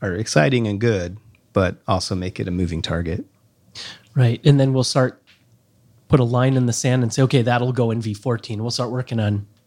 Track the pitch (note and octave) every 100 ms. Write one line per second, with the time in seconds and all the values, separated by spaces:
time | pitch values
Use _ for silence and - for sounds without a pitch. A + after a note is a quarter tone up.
0 | G2+ F2+ A2 D#3+ C#3+ B2+ A2 G2+ A#2 G2
1 | F2 G2+ _ _ _ G2+ F2+ - - F#2
2 | - F#2 F#2 - F#2 F2 E2+ D#2+ - E2
3 | E2+ E2 - _ _ _ _ - - -
4 | _ C#3 A#2+ B2 D3+ C#3+ C3+ C3 B2+ -
5 | B2+ - _ _ _ _ _ _ _ _
6 | - C#3+ A#2+ B2 C3 C3 A#2+ - C3 B2+
7 | A#2 - C3 C3+ A#2 A#2+ B2 B2 A#2 A2+
8 | G#2+ G#2 C3 A2+ - G#2+ A#2 - B2 B2+
9 | B2 A2+ G#2 G#2 G2+ _